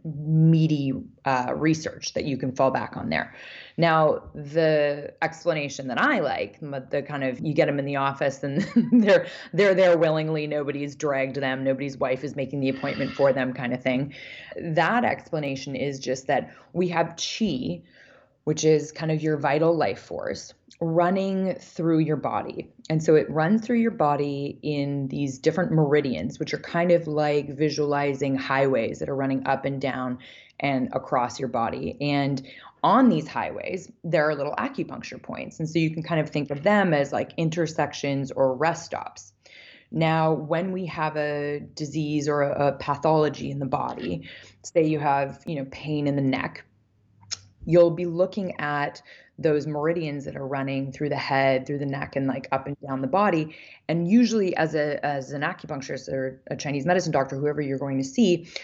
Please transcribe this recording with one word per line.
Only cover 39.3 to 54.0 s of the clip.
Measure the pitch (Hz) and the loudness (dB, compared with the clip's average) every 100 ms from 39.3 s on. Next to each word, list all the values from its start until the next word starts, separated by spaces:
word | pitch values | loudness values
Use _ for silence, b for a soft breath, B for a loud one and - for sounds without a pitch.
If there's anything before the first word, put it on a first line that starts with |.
| _ B B B B B | _ B B B B B
Now, | 156 160 160 160 | 0 2 4 2
when | 151 151 165 190 | 2 0 -2 -2
we | 185 175 | -4 -6
have | 160 156 151 | -4 -4 -2
a | 147 147 147 147 - | -2 -2 -4 -6 -8
disease | - 151 156 147 151 147 | -10 -6 -4 -2 -2 0
or | 147 | 2
a, | 139 - 143 | 0 2 0
a | |
pathology | 139 - 143 160 156 151 147 139 | 0 -4 0 2 4 2 0 -8
in | 139 | -6
the | 135 | -4
body, | 135 127 123 165 170 B B B B | -4 -4 -6 -6 -6 B B B B
say | - 175 156 | -2 0 2
you | 151 | 2
have, | 147 139 135 - - | 0 0 0 -6 -8
you | 147 | -6
know, | 135 | -8
pain | - 147 151 147 | -10 -6 -2 0
in | 143 | 2
the | |
neck, | 135 131 - - - _ _ _ _ _ - - - - - | 0 0 -4 -8 -20 _ _ _ _ _ -16 -16 -16 -12 4
you'll | 170 170 | 6 8
be | 165 175 | 4 -4
looking | 165 185 208 185 - | 0 0 0 -6 -4
at | 147 147 147 - B B B - | -4 -2 -2 -6 B B B -2
those | 156 147 143 | 2 2 0
meridians | 147 156 175 156 143 135 | -2 0 0 -2 -6 -8
that | 139 | -8
are | 135 | -6
running | 139 135 135 135 | -4 -2 -2 -4
through | - 147 | -4 -4
the | 139 | -2
head, | - 135 135 131 131 | 0 4 4 2 0
through | 143 | -4
the | 143 | -4
neck, | 139 143 139 | -4 -4 -2
and, | 135 | -2
like, | 131 - | -2 -4
up | 135 143 | -4 -4
and | 143 139 | -10 -8
down | 131 | -6
the | 131 | -2
body. | 190 208 170 156 B B B - | 2 2 2 -2 B B B -4
And | 165 | 0